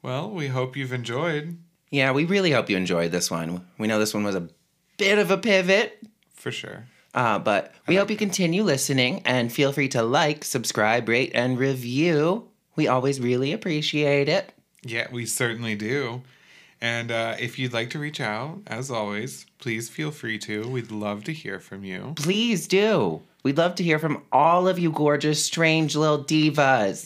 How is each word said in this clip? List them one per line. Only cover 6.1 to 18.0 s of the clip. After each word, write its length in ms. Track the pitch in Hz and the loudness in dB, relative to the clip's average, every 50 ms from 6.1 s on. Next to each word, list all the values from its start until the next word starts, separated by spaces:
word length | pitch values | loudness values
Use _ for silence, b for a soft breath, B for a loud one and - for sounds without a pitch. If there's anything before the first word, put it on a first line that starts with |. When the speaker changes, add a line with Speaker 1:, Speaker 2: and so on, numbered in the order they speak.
| _ _ _ _ _ | _ _ _ _ _
Speaker 1:
For 160 | - - 127 | -12 -10 -10
sure. 360 | 120 - - - 98 - 117 - b b b b - | -10 -8 -12 -12 -14 -14 -16 -20 b b b b -4
Speaker 2:
Uh, 240 | 120 123 113 104 95 | 0 0 2 0 2
but 340 | 90 110 104 95 - - - - _ | 2 2 2 2 0 -2 -16 -12 _
we 100 | - 165 | 2 2
Speaker 1:
I 40 | 190 | 2
Speaker 2:
hope 60 | 202 208 | 2 0
Speaker 1:
like 20 | |
Speaker 2:
you 40 | 214 | 0
Speaker 1:
it. 20 | - 214 | -2 -2
Speaker 2:
continue 360 | 196 175 - 185 165 165 190 220 | -2 0 0 2 2 2 2 2
listening, 580 | 185 139 131 - - 139 131 123 123 180 - - | 2 2 0 0 0 2 2 2 2 0 -2 0
and 260 | 123 127 127 120 120 | 0 2 2 0 0
feel 180 | - - 143 135 | 2 2 2 2
free 160 | 139 151 139 123 | 2 0 -2 0
to 120 | - 123 | 0 0
like, 420 | 113 113 127 156 165 151 151 151 - | 0 2 2 2 2 2 0 -4 -6
subscribe, 640 | - - 139 113 - - 120 107 107 113 123 120 107 | -4 -4 -4 -4 -2 0 2 2 4 2 2 2 2
rate, 240 | 117 123 131 - - | 0 0 0 0 0
and 240 | 117 120 127 127 120 | 0 0 0 0 0
review. 880 | 131 135 135 127 120 120 123 139 160 175 165 147 151 165 190 233 - - _ _ _ _ _ | 0 -2 -2 -2 -4 -4 0 2 2 4 4 4 2 2 0 -2 -6 -14 _ _ _ _ _
We 140 | - 156 110 | 0 2 2
always 320 | 127 127 127 139 139 131 | 2 2 2 0 -2 0
really 320 | 120 120 123 123 131 139 | 0 0 0 0 0 -2
appreciate 760 | 175 226 - 190 156 151 147 - - 147 147 143 143 143 143 143 | -4 -4 -4 -4 -2 -2 -2 -2 -2 0 2 2 2 2 2 2
it. 240 | 170 196 196 - _ _ _ _ _ _ - | 0 0 -2 -6 _ _ _ _ _ _ -12
Speaker 1:
Yeah, 220 | 127 113 117 - - | -8 -6 -6 -6 -6
we 140 | - 120 117 | -6 -8 -6
certainly 480 | 113 - - 127 117 117 113 120 113 107 | -6 -2 -2 -2 -2 -2 -4 -6 -6 -4
do. 460 | 101 107 110 131 143 135 117 120 127 131 b b b b b b b b b b b | -4 -4 -4 -4 -4 -4 -6 -8 -10 -12 b b b b b b b b b b b
And, 320 | 117 117 117 117 117 117 | -4 -4 -4 -4 -4 -4
uh, 240 | 117 113 113 113 110 - | -4 -2 -2 -4 -4 -6
if 200 | 123 120 - - | -6 -8 -4 -4
you'd 140 | 131 123 120 | -4 -2 -2
like 160 | 117 117 120 | -2 -4 -4
to 80 | - 156 | -6 -8